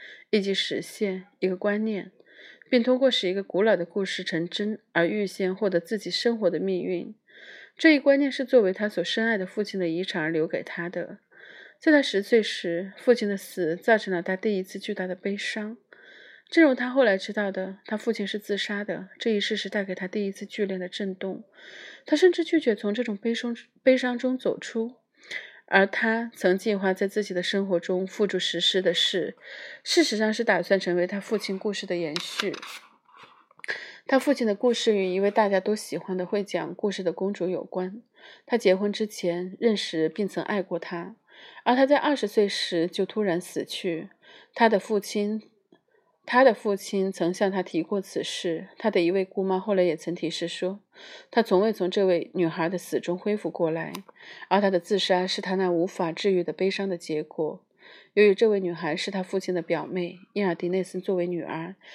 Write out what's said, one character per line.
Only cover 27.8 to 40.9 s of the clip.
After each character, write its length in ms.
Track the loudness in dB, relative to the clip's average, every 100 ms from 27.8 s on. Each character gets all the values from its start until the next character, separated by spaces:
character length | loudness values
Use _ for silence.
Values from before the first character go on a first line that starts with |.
| 0 -2 -2
付 200 | -2 0
诸 120 | 0
实 220 | -2 -2
施 200 | 0 2
的 140 | 2
事， 420 | 2 0 0 -4 -8 -16 -16 -16 -12
事 180 | -2 2
实 140 | 2 2
上 160 | 0
是 100 | 0
打 200 | 2 2
算 180 | 2 2
成 160 | 2 0
为 100 | 0
他 140 | -4
父 160 | -4 -4
亲 220 | -4 -6
故 140 | -4
事 140 | -6 -6
的 100 | -4
延 220 | -4 -6
续。 340 | -8 -6 -6 -6 -10 -16 -20 _ _ -20 -20 -20 _ _ -10 -10 -10 -12 0
他 120 | 2
父 140 | 4
亲 140 | 2 2
的 80 |
故 180 | 2 2
事 240 | 2 2 2
与 160 | 2
一 80 | 0
位 100 | 2
大 200 | 4 4
家 100 | 2
都 160 | 0 -4
喜 220 | -4 -8
欢 180 | -4 -6
的 80 |
会 180 | -2 -4
讲 320 | -2 -4 -6
故 160 | -4 -4
事 120 | -2
的 100 | -4
公 200 | -2 -4
主 160 | -2 -4
有 140 | -4
关。 400 | -6 -6 -6 -8 -18 _ -20 -18 -2
他 100 | 2
结 180 | 4
婚 160 | 4 2
之 160 | -2 -4
前 500 | -4 -4 -2 -6 0
认 160 | 0 2
识 320 | -2 0 0
并 180 | 0 -4
曾 160 | -4
爱 180 | -2 -2
过 160 | -2 -6
她， 380 | -6